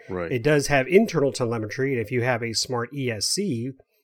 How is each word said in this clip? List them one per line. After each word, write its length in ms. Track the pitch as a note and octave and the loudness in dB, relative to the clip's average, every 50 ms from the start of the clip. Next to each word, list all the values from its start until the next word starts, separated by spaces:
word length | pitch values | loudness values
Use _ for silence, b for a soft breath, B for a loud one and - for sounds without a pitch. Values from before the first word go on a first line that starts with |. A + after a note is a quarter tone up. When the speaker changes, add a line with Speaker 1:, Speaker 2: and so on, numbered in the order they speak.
| - - | -12 -8
Speaker 1:
Right. 220 | F#2+ F2+ F2 E2 | -6 -4 -4 -2
Speaker 2:
It 100 | - A#2+ A2+ | -2 0 2
does 240 | D3 D3+ D3 C#3 C#3+ | 4 4 2 2 2
have 180 | C#3+ C3+ C3 C3 | 2 2 4 6
internal 440 | F3 G3+ A#3 - E3 D#3 C#3 C3+ | 6 6 6 4 2 2 0 0
telemetry, 600 | - - B2+ A2+ A#2 A2+ G#2+ G#2 - C3 C3 C#3 | 0 0 -2 -2 -2 -2 -4 -6 -4 -4 -2 -2
and 80 | C3+ A#2 | -2 -2
if 100 | A2 G#2+ | -2 -2
you 100 | B2+ A#2+ | -2 0
have 200 | A2+ B2+ B2 A2+ A#2+ | 0 0 0 -2 -2
a 80 | A#2 A2 | -4 -4
smart 400 | - - - B2+ A#2+ A#2 - D3 | -4 -4 -2 -4 -4 -4 -6 -6
E 160 | D3 C3 A#2+ | -6 -4 -4
S 160 | A2 G#2 - | -4 -2 -2
C, 460 | - - F#3 G#3 G3 B2+ A2+ A#2+ C3+ C3 - _ _ _ _ | -2 -2 -2 -2 -2 -2 -4 -4 -6 -8 -12 _ _ _ _